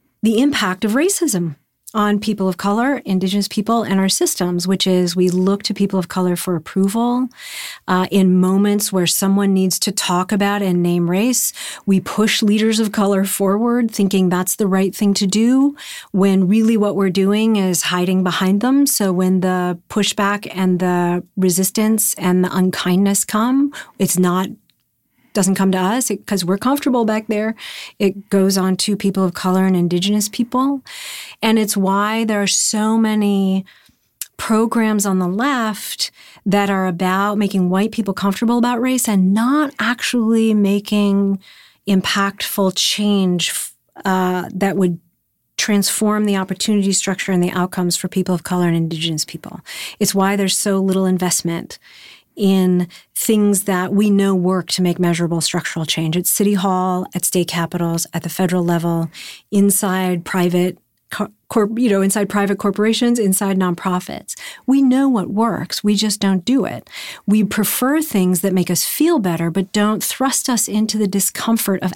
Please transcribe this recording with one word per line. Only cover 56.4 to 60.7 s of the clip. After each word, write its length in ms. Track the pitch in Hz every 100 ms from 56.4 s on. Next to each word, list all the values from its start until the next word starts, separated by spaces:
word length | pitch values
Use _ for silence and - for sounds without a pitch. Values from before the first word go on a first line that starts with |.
| 208 202
Hall, 500 | 196 185 185 180 185
at 100 | 180
state 240 | - 185 175
capitals, 600 | 175 165 175 170 165 -
at 120 | 165
the 60 | 170
federal 340 | - 185 180 175
level, 460 | 170 170 165 165 - - - _
inside 720 | 202 202 196 202 190 185 180 175
private 540 | 190 175 180 180